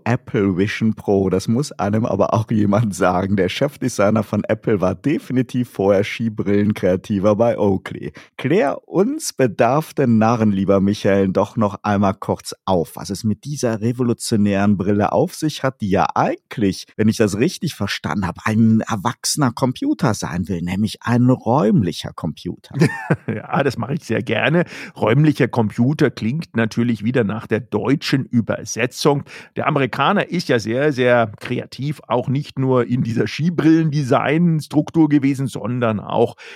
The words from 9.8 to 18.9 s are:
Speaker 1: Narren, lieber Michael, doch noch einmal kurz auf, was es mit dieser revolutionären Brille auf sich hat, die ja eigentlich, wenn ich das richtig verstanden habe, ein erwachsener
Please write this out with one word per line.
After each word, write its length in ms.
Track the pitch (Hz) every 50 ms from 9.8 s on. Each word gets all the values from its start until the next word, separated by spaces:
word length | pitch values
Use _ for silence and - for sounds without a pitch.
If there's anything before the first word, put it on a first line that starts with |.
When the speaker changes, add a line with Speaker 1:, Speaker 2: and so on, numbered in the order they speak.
| 160 - - - 143 127
Speaker 1:
Narren, 440 | 117 110 110 110 120 113 110 107
lieber 300 | 101 95 98 87 98 98
Michael, 480 | 95 101 104 - - 104 98 98 98 95
doch 260 | 92 113 104 - -
noch 240 | - 110 101 98 - -
einmal 320 | 104 104 98 104 98 -
kurz 380 | - - - 95 - - - - - _
auf, 320 | - 95 90 80 - - -
was 120 | - 87
es 140 | 98 87 -
mit 220 | 110 104 - -
dieser 340 | 143 151 135 - 120 113 104
revolutionären 960 | 104 117 123 123 127 120 117 - - - 120 107 104 104 101 95 101 104 104 87
Brille 360 | 98 95 104 101 104 - -
auf 220 | 98 143 180 -
sich 280 | - - 156 - - -
hat, 160 | 131 - _
die 100 | - 98
ja 160 | 92 95 82 - -
eigentlich, 720 | - 139 208 320 - _ _ - - 107 95 90 - - - _ -
wenn 100 | 110 110
ich 100 | 107 -
das 200 | 113 104 87 98
richtig 380 | 123 180 - - - 156 -
verstanden 180 | - 202 190 - - -
habe, 380 | 95 78 104 95 85 - - -
ein 380 | 110 110 110 113 113 110 110
erwachsener 680 | - -